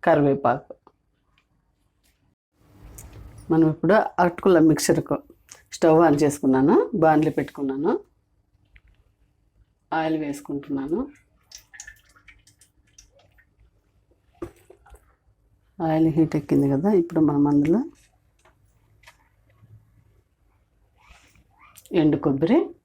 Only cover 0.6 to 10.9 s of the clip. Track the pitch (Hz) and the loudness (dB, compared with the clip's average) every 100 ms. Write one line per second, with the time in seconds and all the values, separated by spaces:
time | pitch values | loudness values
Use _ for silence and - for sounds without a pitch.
0.6 | - - _ _ _ _ _ _ _ _ | -8 -20 _ _ _ _ _ _ _ _
1.6 | _ _ _ _ _ _ _ _ _ _ | _ _ _ _ _ _ _ _ _ _
2.6 | _ _ - - - - - - - 160 | _ _ -20 -20 -20 -20 -20 -20 -2 2
3.6 | 160 156 165 208 - - 175 170 196 175 | 2 0 0 2 0 -2 -2 0 2 4
4.6 | 160 147 - 160 - 143 _ - _ - | 4 2 0 -2 -2 -8 _ -20 _ -20
5.6 | _ - 165 160 170 143 147 143 135 131 | _ -2 2 4 4 2 0 0 -2 2
6.6 | 139 269 494 214 156 151 151 139 143 - | 2 2 0 0 2 2 0 -4 -8 -8
7.6 | 139 135 165 349 - _ _ _ _ _ | -8 -4 -4 -4 -8 _ _ _ _ _
8.6 | _ _ _ _ _ _ _ _ _ _ | _ _ _ _ _ _ _ _ _ _
9.6 | _ _ _ 160 160 156 147 143 - 143 | _ _ _ -6 -4 -4 -6 -10 -10 -12
10.6 | - 139 135 | -8 -8 -6